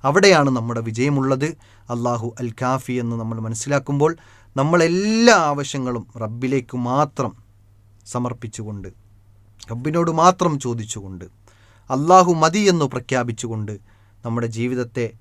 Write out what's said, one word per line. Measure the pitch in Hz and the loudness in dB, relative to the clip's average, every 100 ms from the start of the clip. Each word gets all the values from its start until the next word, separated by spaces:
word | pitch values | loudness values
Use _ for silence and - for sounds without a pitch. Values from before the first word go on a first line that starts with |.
അവിടെയാണ് | 135 160 196 170 139 | 2 6 6 6 4
നമ്മുടെ | 127 117 117 | 0 -2 -6
വിജയമുള്ളത്. | 113 110 139 139 135 131 147 160 - - - | -6 -2 0 0 0 0 -2 -6 -20 -20 -10
അല്ലാഹു | 120 120 120 117 117 | -4 -2 -4 -6 -8
അൽ | 120 | -10
കാഫി | 110 127 131 127 | -4 -2 -2 -2
എന്ന് | 123 117 117 | -4 -2 -4
നമ്മൾ | 113 113 | -6 -6
മനസ്സിലാക്കുമ്പോൾ | 110 110 139 143 139 143 156 170 - - - 139 | -6 -8 -2 -2 -2 0 2 0 -14 -20 -10 -2
നമ്മളെല്ലാ | 143 175 165 180 208 220 233 208 | 2 2 2 2 0 6 6 6
ആവശ്യങ്ങളും | 156 143 135 143 127 120 - 120 | 4 -2 -4 -6 -4 -6 -10 -10
റബ്ബിലേക്ക് | 110 117 127 135 117 127 | -8 -4 -2 -2 -4 -6
മാത്രം | 120 131 151 - 120 - _ _ _ _ _ _ - | -2 0 0 -2 -6 -8 _ _ _ _ _ _ -10
സമർപ്പിച്ചുകൊണ്ട്, | 123 120 120 117 - 107 104 95 - _ - _ - _ - - | -6 -6 -6 -12 -12 -12 -12 -14 -18 _ -20 _ -20 _ -20 -12
റബ്ബിനോട് | 120 143 170 170 | -6 -2 0 0
മാത്രം | 160 170 185 175 143 | 4 4 4 -2 -2
ചോദിച്ചുകൊണ്ട്, | 123 117 107 107 98 92 90 _ _ _ _ _ - | -4 -6 -8 -12 -14 -16 -18 _ _ _ _ _ -6
അല്ലാഹു | 135 151 185 180 | -2 6 6 8
മതി | 165 160 190 | 4 2 4
എന്ന് | 202 170 135 | 2 2 0
പ്രഖ്യാപിച്ചുകൊണ്ട് | 127 - 131 120 113 117 110 104 104 _ _ _ _ 117 | -4 -2 -2 -2 -6 -8 -6 -8 -10 _ _ _ _ -6
നമ്മുടെ | 117 117 | -4 -4
ജീവിതത്തെ | 110 123 127 120 131 117 - | -4 -4 -4 -6 -6 -6 -8